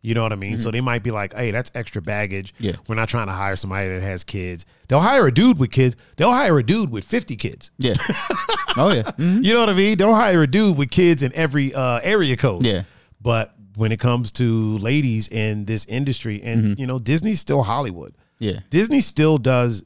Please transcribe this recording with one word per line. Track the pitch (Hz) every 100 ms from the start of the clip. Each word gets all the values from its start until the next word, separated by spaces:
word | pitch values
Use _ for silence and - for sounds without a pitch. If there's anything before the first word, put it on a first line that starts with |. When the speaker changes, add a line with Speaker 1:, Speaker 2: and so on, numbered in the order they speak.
Speaker 1:
You | 113
know | 117
what | 113
I | 104
mean? | 98 117
So | 117
Speaker 2:
Mm-hmm. |
Speaker 1:
they | 113
might | 127 120
be | 113
like, | 107 101
"Hey, | 104 120
that's | 107 123
extra | - 110 107
baggage. | 82 104 104 95 95 _
Speaker 2:
Yeah. | 104 82 -
Speaker 1:
We're | 110
not | 113
trying | 120 101
to |
hire | 92 98 95
somebody | 98 95 95
that | 92
has | 95 92
kids." | - 101 90 87 - _ _
They'll | 135
hire | 196 277 160
a |
dude | 123 240 180
with | 123
kids. | - 127 120 _ -
They'll | 196
hire | 247 240 151
a |
dude | 117 214 185
with | 110
fifty | - 156 - 113
kids. | 113 - - -
Speaker 2:
Yeah. | 127 -
Speaker 1:
<laughs> | - - - - 1077 415 - 117
Speaker 2:
Oh, | 170
yeah. | 131
Mm-hmm. | 107 - 165 196
Speaker 1:
You | 180
know | 233
what | 220
I |
mean? | 185 196 208
They'll | 202
hire | 220 226 175
a | 147
dude | 185 214 147
with | 139
kids | - 175 160
in | 131
every, | 156 160 143 135
uh, | 131 127 120
area | 160 214 151 127
code. | 135 90
Speaker 2:
Yeah. | 117 95 90 _ _ _
Speaker 1:
But | 117 113 107 _ 98
when | 101 110
it | 110
comes | 123 120 117
to | - 120 113 107 107
ladies | 107 143 135 110 107
in | 107 107 107
this | 101 110 -
industry, | 117 135 123 110 104
and, | 98 117 107
Speaker 2:
Mm-hmm. | 101
Speaker 1:
you | 131
know, | 127
Disney's | 117 160 202 208
still | - 143
Hollywood. | 117 120 131 87 62 _ _ _
Speaker 2:
Yeah. | 110 101 -
Speaker 1:
Disney | 170 226 285
still | - - 156 151
does | 123 127 120 104